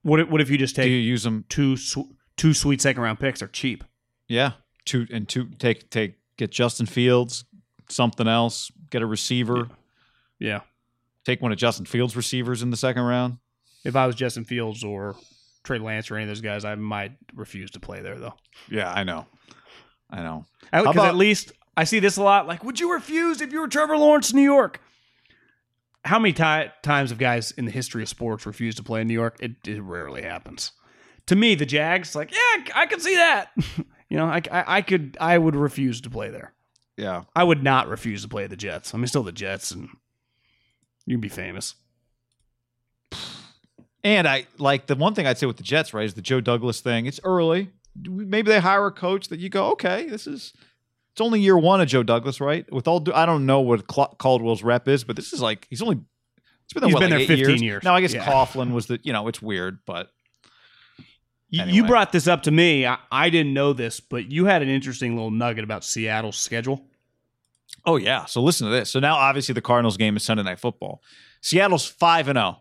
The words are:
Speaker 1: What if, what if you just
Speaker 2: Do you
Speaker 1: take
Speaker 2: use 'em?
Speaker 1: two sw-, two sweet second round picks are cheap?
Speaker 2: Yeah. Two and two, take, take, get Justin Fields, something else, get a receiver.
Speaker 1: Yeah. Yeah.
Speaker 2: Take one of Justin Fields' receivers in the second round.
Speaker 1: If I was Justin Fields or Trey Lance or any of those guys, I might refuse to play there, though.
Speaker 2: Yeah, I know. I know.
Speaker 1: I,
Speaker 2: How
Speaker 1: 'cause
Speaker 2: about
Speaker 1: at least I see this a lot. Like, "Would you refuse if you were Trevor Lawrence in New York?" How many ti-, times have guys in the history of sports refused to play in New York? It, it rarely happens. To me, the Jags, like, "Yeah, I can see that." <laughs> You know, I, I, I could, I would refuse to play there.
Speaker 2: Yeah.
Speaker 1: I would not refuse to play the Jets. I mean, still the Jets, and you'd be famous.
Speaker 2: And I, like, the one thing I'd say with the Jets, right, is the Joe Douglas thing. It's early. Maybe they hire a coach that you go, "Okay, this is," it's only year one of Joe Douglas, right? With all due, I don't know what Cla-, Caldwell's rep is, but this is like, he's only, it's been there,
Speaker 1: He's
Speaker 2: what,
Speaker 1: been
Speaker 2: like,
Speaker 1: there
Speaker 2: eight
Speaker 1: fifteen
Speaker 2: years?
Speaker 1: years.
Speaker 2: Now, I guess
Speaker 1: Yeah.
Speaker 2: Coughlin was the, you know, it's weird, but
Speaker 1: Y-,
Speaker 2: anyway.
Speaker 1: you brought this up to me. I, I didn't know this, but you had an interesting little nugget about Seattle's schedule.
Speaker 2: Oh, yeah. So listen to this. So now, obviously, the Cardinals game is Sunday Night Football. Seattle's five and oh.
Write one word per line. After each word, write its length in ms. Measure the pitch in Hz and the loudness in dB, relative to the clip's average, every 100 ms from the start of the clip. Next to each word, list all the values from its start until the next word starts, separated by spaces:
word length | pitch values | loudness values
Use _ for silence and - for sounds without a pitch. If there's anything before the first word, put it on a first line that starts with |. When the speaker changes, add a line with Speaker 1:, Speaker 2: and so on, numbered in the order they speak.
Speaker 1:
What 200 | 151 156 | 4 2
if, 80 | 165 | 4
what 120 | 156 | 2
if 80 | 135 | 2
you 80 | 143 | 2
just 180 | 131 - | 0 0
Speaker 2:
Do 60 | 127 | 2
you 100 | 127 | 2
Speaker 1:
take 80 | 117 | 0
Speaker 2:
use 180 | 123 113 | 0 -2
'em? 180 | 110 - | -4 -4
Speaker 1:
two 280 | - 139 131 | 0 0 0
sw-, 380 | - 135 135 _ _ - | -4 -8 -10 _ _ 0
two 200 | 160 147 | 2 2
sweet 260 | 143 135 | 0 2
second 220 | 139 127 | 0 0
round 160 | 117 110 | -4 -2
picks 220 | 139 120 | -4 -6
are 40 | 98 | -10
cheap? 360 | - 135 104 - _ _ _ _ | -6 -6 -6 -14 _ _ _ _
Speaker 2:
Yeah. 260 | 120 139 - _ _ - | 4 4 0 _ _ -4
Two 200 | 131 117 | -2 -2
and 180 | 117 104 | -6 -4
two, 200 | 127 120 - | -6 -6 0
take, 320 | 123 113 _ | 0 0 _
take, 240 | 117 104 - _ - | -2 -2 -6 _ -8
get 120 | - | -6
Justin 360 | - 120 - 113 | 0 0 0 -4
Fields, 580 | - 123 123 120 - - _ _ _ _ | 2 4 4 2 -8 -14 _ _ _ _
something 380 | - 120 - 113 | 0 0 2 2
else, 440 | 113 117 - - _ - | 2 0 -4 -12 _ -8
get 140 | 123 | -6
a 20 | 113 | -4
receiver. 640 | 107 - 123 117 123 120 - _ _ _ _ _ _ | -4 -4 -2 -2 -2 -4 -12 _ _ _ _ _ _
Speaker 1:
Yeah. 80 | - | -8
Yeah. 120 | 104 - _ _ _ _ _ - | -8 -12 _ _ _ _ _ -4
Speaker 2:
Take 180 | 127 | -2
one 80 | 123 | -2
of 80 | 104 | 0
Justin 260 | 120 - 92 | 0 -2 -6
Fields' 300 | 120 120 120 | -2 -2 -4
receivers 480 | 117 127 120 120 | -6 -6 -4 -4
in 80 | 123 | -6
the 60 | 117 | -2
second 260 | 131 123 | -2 -2
round. 340 | 123 123 123 123 _ _ _ _ | -2 -2 -2 -8 _ _ _ _
Speaker 1:
If 120 | 143 131 | -4 0
I 100 | 131 | 0
was 100 | 120 | -2
Justin 280 | 123 113 | -6 -6
Fields 400 | 113 123 113 107 | -8 -6 -6 -8
or 320 | 107 101 101 95 _ _ _ _ | -10 -8 -10 -12 _ _ _ _
Trey 160 | - 123 | -10 -8
Lance 320 | 110 107 107 | -6 -8 -8
or 40 | 107 | -10
any 80 | |
of 40 | 107 | -8
those 120 | 104 | -10
guys, 240 | 110 104 104 | -8 -8 -8
I 100 | 104 | -8
might 380 | 107 104 98 - - | -8 -8 -8 -14 -20
refuse 380 | - - 98 92 | -20 -16 -16 -16
to 80 | 90 | -18
play 220 | - 92 | -18 -16
there, 180 | 95 - | -14 -14
though. 140 | 113 - _ - - | -16 -20 _ -20 -10
Speaker 2:
Yeah, 220 | 107 90 | -6 -4
I 120 | 92 | -4
know. 240 | 92 80 - _ _ - _ - _ _ _ | -6 -8 -12 _ _ -20 _ -20 _ _ _
I 80 | - | -12
know. 240 | 85 80 78 _ - | -10 -12 -16 _ -4
Speaker 1:
I, 40 | 156 | 0
Speaker 2:
How 60 | 196 | 2
Speaker 1:
'cause 100 | 175 | 4
Speaker 2:
about 120 | 190 | 4
Speaker 1:
at 80 | 180 | 4
least 380 | 208 202 - _ _ - | 2 2 -4 _ _ -2
I 80 | 160 | 0
see 140 | 220 | 2
this 180 | 196 190 | 0 2
a 60 | |
lot. 240 | 202 202 160 | 4 4 2
Like, 160 | 170 226 | -8 -8
"Would 160 | 240 | -4
you 100 | 349 | -2
refuse 480 | 339 - 320 339 311 | -4 -4 -2 -2 -4
if 140 | 294 | -6
you 80 | 302 | -6
were 60 | 311 | -4
Trevor 280 | 285 302 311 | 0 2 4
Lawrence 340 | 302 302 - | 6 6 4
in 40 | 262 | 4
New 60 | |
York?" 380 | 277 277 220 - _ _ _ _ _ _ _ _ _ _ _ _ | 6 6 4 -4 _ _ _ _ _ _ _ _ _ _ _ _
How 160 | 139 220 | -2 2
many 140 | 214 | 2
ti-, 380 | 151 160 156 147 _ | 2 2 2 -2 _
times 280 | 147 143 135 | 0 0 0
have 60 | 117 | -2
guys 320 | 127 120 113 | 0 0 -4
in 120 | - 117 | -6 -6
the 60 | |
history 320 | 131 123 117 | -6 -8 -8
of 60 | 110 | -8
sports 360 | - 117 107 - | -8 -6 -6 -10
refused 320 | 107 117 107 | -6 -6 -6
to 60 | |
play 180 | 110 113 | -6 -4
in 60 | 113 | -2
New 60 | |
York? 240 | 113 117 - | -2 -2 -6
It, 160 | 123 117 - | -12 -10 -10
it 160 | 104 | -10
rarely 400 | 95 87 71 64 | -10 -10 -10 -10
happens. 480 | 90 85 - 90 - _ _ _ _ _ - | -10 -12 -14 -12 -12 _ _ _ _ _ 0
To 80 | 185 | 4
me, 180 | 233 175 | 4 4
the 100 | 139 | 2
Jags, 480 | 147 156 185 170 | 0 0 -2 -2
like, 180 | 151 156 | -10 -6
"Yeah, 320 | 440 480 427 254 - | 0 2 0 -2 0
I 100 | 339 | 0
can 120 | 392 | -2
see 160 | 339 359 | 0 4
that." 360 | 339 233 - - | 4 2 -2 -4
<laughs> 280 | - - - _ _ | -4 -6 -12 _ _
You 60 | 151 | -2
know, 100 | 160 | 0
I, 140 | 160 165 | -2 -2
I, 280 | 180 - 185 | -4 0 0
I 40 | |
could, 340 | 190 185 139 - | 2 -2 -2 -4
I 180 | 160 175 | 2 4
would 160 | 160 | 4
refuse 460 | 143 143 - 135 117 | 2 0 0 -2 -4
to 100 | 127 | -8
play 200 | 120 107 | -10 -10
there. 240 | - - _ _ _ _ - | -12 -18 _ _ _ _ -10
Speaker 2:
Yeah. 280 | 101 90 - 165 | -6 -6 -4 2
Speaker 1:
I 80 | |
would 180 | 175 156 | 4 4
not 280 | 135 131 - | 4 2 2
refuse 320 | 113 113 101 | -6 -6 -8
to 80 | 104 | -8
play 180 | 104 101 | -8 -8
the 80 | 95 | -10
Jets. 380 | 104 82 - | -10 -10 -8
I 40 | 113 | -6
mean, 100 | 123 | -2
still 140 | 143 | -2
the 120 | 101 | -4
Jets, 380 | 87 98 95 - | -8 -8 -8 -10
and 180 | 90 - - _ _ _ _ _ _ _ _ _ _ - | -12 -16 -20 _ _ _ _ _ _ _ _ _ _ -6
you'd 140 | 123 | -4
be 80 | 107 | -4
famous. 480 | - 92 92 - - _ _ _ _ _ _ _ _ _ _ _ _ _ - - - - _ _ _ _ _ | -10 -12 -10 -12 -14 _ _ _ _ _ _ _ _ _ _ _ _ _ -14 -14 -16 -20 _ _ _ _ _
Speaker 2:
And 240 | 202 208 160 | 2 4 4
I, 200 | 135 - - | 0 -4 -2
like, 300 | 139 139 - | 0 0 0
the 80 | 135 | 0
one 180 | 175 | 2
thing 140 | 208 143 | 2 0
I'd 100 | 123 | 0
say 100 | 135 | -2
with 100 | 110 | -4
the 60 | |
Jets, 300 | 92 151 156 | -2 0 0
right, 120 | 107 110 | -4 -6
is 80 | |
the 80 | 95 | -6
Joe 180 | 92 131 | -2 -2
Douglas 400 | 117 120 120 113 | 0 0 -2 -4
thing. 260 | 127 117 120 | -2 -2 -4
It's 120 | - | -6
early. 460 | 185 180 165 175 196 _ _ - | -2 0 2 0 -4 _ _ -16
Maybe 480 | - 185 202 208 208 | -12 -10 -2 0 4
they 100 | 214 | 4
hire 260 | 180 196 202 | 4 2 2
a 60 | |
coach 360 | 196 180 196 - | -2 -4 -4 -6
that 100 | 165 | -10
you 100 | 185 | -4
go, 220 | 196 202 | -2 0
"Okay, 360 | - 185 190 320 | 0 -2 -2 -6
this 200 | 214 - | -10 -12
is," 260 | 277 - _ _ _ _ _ _ | -14 -14 _ _ _ _ _ _
it's 80 | - | -2
only 200 | 226 220 | 2 4
year 160 | 196 185 | 8 8
one 240 | 160 190 | 8 6
of 60 | 156 | 4
Joe 160 | 131 | 2
Douglas, 360 | 113 117 131 131 | 4 2 0 -4
right? 320 | 143 160 - | -2 -2 -4
With 160 | 139 160 | -4 0
all 120 | 175 | 0
due, 120 | 156 | 2
I 120 | 143 165 | 2 4
don't 200 | 156 135 | 2 4
know 140 | 139 | 4
what 280 | 127 117 - | 4 2 0
Cla-, 280 | - - _ | 0 0 _
Caldwell's 460 | 131 127 117 110 | 2 2 2 -2
rep 240 | 113 120 - | 2 0 2
is, 160 | 139 | 0
but 120 | 117 110 | 0 -10
this 180 | - | -8
is 80 | 320 | -4
like, 260 | 120 110 - | -4 -4 -10
he's 120 | 123 | -6
only, 180 | 233 131 - _ _ _ _ _ | -2 -4 -6 _ _ _ _ _
it's 100 | _ | _
been 80 | 330 | 0
there, 60 | 262 | 4
Speaker 1:
He's 60 | |
Speaker 2:
what, 60 | 147 | 4
Speaker 1:
been 80 | 180 | 4
Speaker 2:
like, 0 | |
Speaker 1:
there 100 | 151 | 4
Speaker 2:
eight 80 | 139 | 4
Speaker 1:
fifteen 200 | 147 135 | 4 4
Speaker 2:
years? 140 | 127 | 4
Speaker 1:
years. 220 | 113 101 | 0 -2
Speaker 2:
Now, 120 | 185 180 | 2 4
I 60 | |
guess 120 | 185 | 2
Speaker 1:
Yeah. 100 | 120 92 | -2 2
Speaker 2:
Coughlin 460 | 135 131 131 123 | 4 4 0 -2
was 140 | 120 110 | -2 -4
the, 140 | 120 | -6
you 80 | 147 | -4
know, 160 | 113 110 | -4 -4
it's 140 | 110 | -8
weird, 380 | 107 95 92 95 - | -6 -4 -4 -8 -10
but 260 | 87 90 _ _ _ _ _ _ _ _ - - _ _ _ _ | -10 -12 _ _ _ _ _ _ _ _ -20 -20 _ _ _ _
Speaker 1:
Y-, 100 | 165 | -6
Speaker 2:
anyway. 140 | 180 190 | 2 4
Speaker 1:
you 100 | 220 | 6
brought 260 | 240 196 | 4 4
this 160 | 175 147 | 2 2
up 160 | 170 | 2
to 80 | 151 | 4
me. 340 | 156 170 143 127 | 6 6 4 2
I, 120 | 127 _ | -2 _
I 180 | 131 170 | 0 2
didn't 220 | 165 147 | 2 2
know 200 | 135 143 | 2 2
this, 260 | 131 117 - | 0 -4 -8
but 320 | _ 127 117 | _ -10 -6
you 140 | 147 185 | 0 4
had 160 | 185 | 4
an 80 | 135 | 2
interesting 460 | 135 131 123 123 117 | 0 -2 -6 -4 -4
little 160 | 110 | -2
nugget 320 | 110 120 110 | -2 -2 -4
about 200 | 107 104 | -8 -10
Seattle's 540 | - 117 110 110 110 - | -8 -6 -2 -2 -4 -6
schedule. 480 | - 113 123 135 _ _ _ _ _ _ _ _ _ - - | -6 -4 -4 -6 _ _ _ _ _ _ _ _ _ -6 0
Speaker 2:
Oh, 100 | 165 | 0
yeah. 300 | 98 131 78 | 2 -2 -2
So 180 | 123 | 0
listen 240 | 139 170 107 | 2 2 0
to 40 | |
this. 180 | 123 104 | -2 0
So 80 | 135 | 0
now, 160 | 143 156 | 2 2
obviously, 380 | 135 139 135 | 2 0 -4
the 80 | 120 | -6
Cardinals 360 | - 120 117 101 | 2 2 4 2
game 180 | 107 104 | 0 0
is 60 | |
Sunday 200 | - 110 | 0 -2
Night 160 | 98 90 | -2 -4
Football. 420 | 120 - 95 - _ - _ _ | -6 -6 -14 -14 _ -20 _ _
Seattle's 440 | - 165 196 170 - | 0 2 4 2 -2
five 420 | _ 165 165 139 | _ 4 4 2
and 100 | 131 | 0
oh. 200 | 98 - | 0 -4